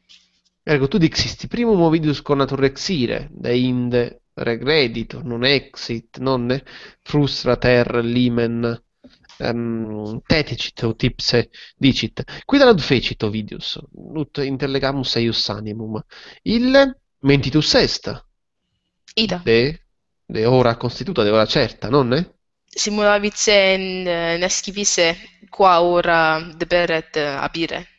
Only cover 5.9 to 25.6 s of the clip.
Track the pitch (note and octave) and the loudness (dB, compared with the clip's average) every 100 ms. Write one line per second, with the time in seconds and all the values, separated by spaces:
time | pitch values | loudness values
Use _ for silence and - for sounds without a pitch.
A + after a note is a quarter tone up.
5.9 | A#2 - - C3 C3 A#2+ C3+ - - - | -8 -10 -6 -2 -2 -2 -4 -6 -20 -20
6.9 | _ - D3 C3+ - B2+ A#2+ B2 B2 A#2+ | _ -2 0 0 0 -2 0 4 4 2
7.9 | A#2+ A#2 B2 B2 A#2 A#2 A#2 A#2 A#2 _ | 0 0 2 2 2 -2 -2 -4 -6 _
8.9 | _ - _ _ - B2 A#2 A#2 A2+ A2 | _ -20 _ _ -8 -4 -4 -4 -6 -6
9.9 | G#2+ G#2+ A#2 - D#3+ - A#2 - - A#2 | -8 -8 -6 -2 0 -2 -6 -10 -4 -4
10.9 | - - - - A#2+ - - - - C3+ | -2 -2 -2 -2 0 0 -8 -20 0 0
11.9 | A#2+ A2 - - - - C#4 B3+ F#3+ - | 2 -4 -8 -12 -10 0 4 6 4 2
12.9 | B2+ - - A2 G#2+ G#2 - - - - | 0 0 -4 -4 -4 -8 -10 -12 -12 -14
13.9 | - - D#3 C#3+ - C#3 C3 C#3 C3+ C3+ | -20 -12 -10 -8 -6 -6 -4 -4 -2 -2
14.9 | C#3 B2+ A#2 A#2 A2 - G#2 G#2+ A2 A2 | -2 -2 0 0 -2 -4 -6 -8 -8 -8
15.9 | G#2+ - - - - - A#3 B3+ C4+ C#4 | -8 -10 -20 -20 -10 -2 0 4 4 4
16.9 | - _ _ C#3 C#3 - D3+ - C4 C#3 | -2 _ _ 2 2 4 0 2 2 2
17.9 | - - - - _ _ _ _ _ _ | -2 -8 -10 -14 _ _ _ _ _ _
18.9 | _ _ - G#3+ F3+ D3 A2+ C3+ D#3+ _ | _ _ -4 -2 -2 2 2 2 -4 _
19.9 | _ _ _ - G#2+ A#2 B2+ A#2+ A#2 A#2+ | _ _ _ -8 -2 4 4 4 2 -4
20.9 | - - C#3+ G#2 A2 G#2+ D#3 A2+ - G2+ | -6 -6 0 2 4 2 2 -2 -4 0
21.9 | C#3+ A#2+ C3+ F#3 _ _ _ _ - G#3+ | 2 2 0 -4 _ _ _ _ -6 -4
22.9 | G#3 G#3 G#3 G#3 - A3 G3+ F#3+ F#3+ F#3+ | 0 2 2 0 0 2 4 4 2 -2
23.9 | F#3 F3+ E3+ E3+ E3+ F#3 - - G3 G3+ | -6 -4 -2 -2 -2 -2 -4 -6 -4 -2
24.9 | - E3 F3 - _ - - | 2 0 0 -10 _ -8 2